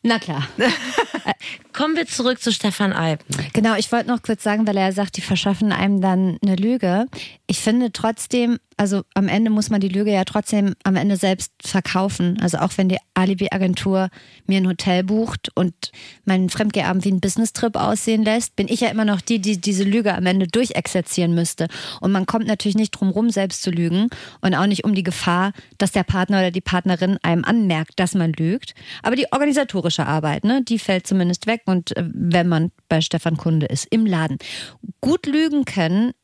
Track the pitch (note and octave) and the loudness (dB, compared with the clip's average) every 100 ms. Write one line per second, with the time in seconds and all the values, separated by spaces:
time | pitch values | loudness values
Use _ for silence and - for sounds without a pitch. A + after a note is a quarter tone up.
0 | A#3 A3+ - D3 C3+ - A#3+ D4 B3 B3+ | 0 -2 -2 -6 -6 0 0 0 -4 -4
1 | A#4 - - - - - - - D4+ D#4+ | -4 -4 -6 -6 -8 -16 -14 -4 -2 -2
2 | - - B3 B3+ A#3+ G#3+ G#3 - G3+ - | -4 -2 -2 0 -2 0 -2 0 0 0
3 | D#3+ D#3 - - D3 A3+ A3 G#3+ - A#3+ | -2 -2 -4 -8 -2 2 2 2 0 0
4 | A3+ A#3 - A3 G#3+ G#3+ G#3+ G3 F#3+ F#3+ | 0 -4 -2 -2 0 0 2 2 0 0
5 | G3 - - F#3 G3+ G3 G#3+ - G3 G3 | -4 -6 -2 0 0 0 0 2 2 2
6 | F#3 F#3 F#3+ E3 G3+ F#3 G#3 B3 F#3 F#3 | 2 2 0 0 0 2 0 0 0 0
7 | B3+ - - - - F#3 - A#3 A#3+ - | -2 -8 -16 -16 -6 -2 2 2 0 0
8 | A3 A3 - B3 A#3+ A#3 _ - G3+ G3 | -2 -2 -2 0 0 -2 _ -2 0 0
9 | - - G3+ G3+ A3+ G#3+ G#3 G#3 G3 F#3+ | -2 0 2 2 2 2 2 0 0 0
10 | G#3+ G3+ F#3+ G#3+ - G#3 G3+ - G3 F#3+ | 2 0 0 -2 0 0 0 0 0 2
11 | G3 F#3+ G3 F#3 - _ - F#3+ - F#3 | 2 2 2 0 -4 _ -2 -2 0 -2
12 | F#3+ - F3 G3 F3+ E3 F#3+ - F#3+ F#3 | -2 0 0 0 -2 0 -2 2 0 0
13 | _ - F#3 F#3+ G3 F#3+ F#3 F#3 G3 F#3+ | _ 0 0 0 -2 0 0 0 0 0
14 | F#3+ - - - - F#3+ F#3 E3+ - F3+ | -2 -6 -20 -10 0 2 2 0 0 0
15 | F#3 G#3+ A3+ - - - F3+ - - - | 2 0 0 -4 -6 -2 -2 -2 -16 -14
16 | - - - F#3 F#3 - G#3 G3+ F3+ F#3 | -20 -8 0 2 2 0 0 0 0 0
17 | F#3+ F#3+ F#3+ G3+ A3+ - A#3 - - G#3+ | 2 0 0 0 -2 0 -2 0 0 0
18 | - A3 G#3+ A3+ - - G3+ A3+ A#3+ G#3+ | 0 2 2 0 -2 -4 -2 0 0 0
19 | G#3+ G3 - A#3 F#3+ G3 G3+ F#3+ G3 A3 | 0 0 0 -2 0 -2 0 0 2 2
20 | G#3 F3 F3+ F#3+ F3+ A3+ B3 - - F#3 | 2 2 2 2 2 0 0 -2 -2 -4
21 | E3 - E3+ E3+ E3 - E3 - - - | -2 0 2 2 0 -2 -6 -6 -14 -4
22 | F#3 G3 F3+ A3+ G#3+ G#3 G#3 G#3 G#3+ - | 0 0 0 -2 0 -2 0 0 0 0
23 | F#3+ F#3 A#3 G#3 G3 - F#3+ E3+ E3+ F3+ | 0 2 0 0 -2 -2 -2 0 0 2
24 | A#3 - - - F#3 D#3 G3 G3+ - G3 | 0 -4 -16 -4 0 2 2 2 0 0
25 | F3+ - - F3 F#3+ - - _ G3 G#3 | 0 -2 0 2 0 -4 -20 _ 0 0
26 | F3+ F#3+ F#3 G3 F#3 F3 - F#3 F#3 F3 | 0 0 2 2 2 -2 -2 0 2 2
27 | F#3 G3 E3+ E3+ - A#3 G3+ D#3+ D#3+ - | 0 0 0 0 2 2 2 0 -2 -2
28 | F3+ G3 E3 D3+ D#3+ A3+ - - - - | 0 2 0 0 0 -2 -6 -20 -18 -6
29 | - A#3+ - C4+ D4 C#4 C4+ G3 E3 - | -2 0 0 0 2 2 0 -2 -2 0
30 | - D#3 D3+ D3 G#3 C4+ B3 A3+ - F#3 | 0 0 0 0 2 0 0 -2 0 -2
31 | - F#3+ F3 F3 G#3+ A3+ - F#3 E3+ - | 0 0 2 0 -2 -2 0 -2 -2 -4
32 | E3 - E3+ F3 F3 D#3+ D#3+ _ _ D#3+ | -4 -2 2 2 4 2 0 _ _ 0
33 | D#3+ E3 E3 D#3+ E3 D#3+ D3+ C#3 - A3+ | 0 -2 -2 -2 2 2 0 -4 0 0
34 | A3 F3 D#3+ C#3 - - - - - - | 2 0 -2 -4 -10 -14 -14 -16 -18 -6
35 | B3+ F4 - D4 D#4+ D4 B3+ G3+ D#3+ F#3 | -2 0 0 0 2 0 0 0 0 2
36 | A#3+ - | 0 -2